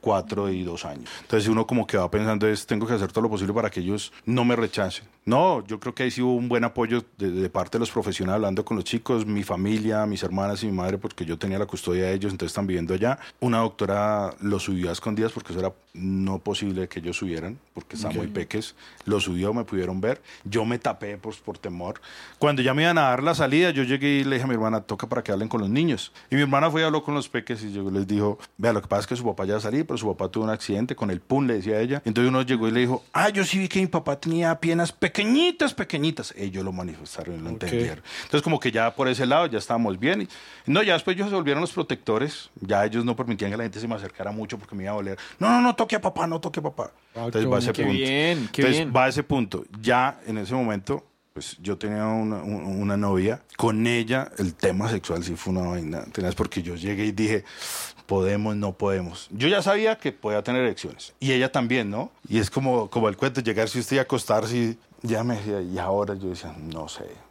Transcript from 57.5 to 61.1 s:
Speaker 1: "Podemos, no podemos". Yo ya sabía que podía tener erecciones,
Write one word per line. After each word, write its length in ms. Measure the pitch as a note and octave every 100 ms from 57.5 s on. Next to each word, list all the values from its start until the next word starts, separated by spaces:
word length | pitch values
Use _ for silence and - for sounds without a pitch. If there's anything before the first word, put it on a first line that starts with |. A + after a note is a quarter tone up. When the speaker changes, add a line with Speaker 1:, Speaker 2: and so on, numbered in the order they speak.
| - - - - - -
Speaker 1:
"Podemos, 500 | G2 F#2+ G2+ G#2+ G#2
no 160 | G2+
podemos". 560 | F#2 G2+ F#2+ F2 E2+ -
Yo 180 | G2+ C#3+
ya 140 | G3+
sabía 340 | F3+ G#3 A3 A3
que 140 | C#3+
podía 300 | - G#2+ G#2
tener 200 | G#2 B2
erecciones, 520 | B2 F#2+ F2 D#2 -